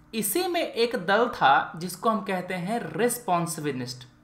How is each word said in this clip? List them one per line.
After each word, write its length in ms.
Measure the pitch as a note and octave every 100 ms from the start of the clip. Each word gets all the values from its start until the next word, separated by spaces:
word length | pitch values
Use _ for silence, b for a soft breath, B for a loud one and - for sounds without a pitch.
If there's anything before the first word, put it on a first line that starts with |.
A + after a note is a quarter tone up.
| -
इसी 320 | A3+ G#3 F4 F#4
में 140 | F4
एक 360 | D4 - A#3+ A#3
दल 320 | F3 G3+ A#3+
था 440 | - C#3+ D3 - E3
जिसको 340 | F3+ - A3+
हम 100 | G#3
कहते 340 | G3 F#3 F3
हैं 260 | F#3 E3+ - D#3 D3+
responsivenist, 1080 | A#3+ - - F3 D#3+ D#3+ D3 B2+ B2 - - -